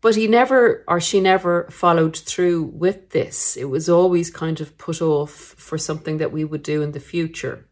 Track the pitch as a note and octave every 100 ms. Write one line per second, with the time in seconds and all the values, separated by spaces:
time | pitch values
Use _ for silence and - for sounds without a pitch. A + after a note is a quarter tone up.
0 | A3 G#3+ A3 A#3 C4 C4 A#3 - - F3
1 | E3 G3+ F#3+ F#3 F3+ F3 E3+ - F3 E3+
2 | D#3+ D#3+ - - F3+ E3+ D#3 D#3+ F3+ G3
3 | _ - - - - - C3+ C3+ D#3+ F3
4 | F3+ F3 E3+ - D#3+ D#3+ D3+ _ - D#3+
5 | E3 D3 D3 - - - - D#3+ - D#3+
6 | D#3+ D#3 D#3 D#3 D#3 D3+ D3+ D3+ D3 D3
7 | - E3+ D#3+ E3 C3 - _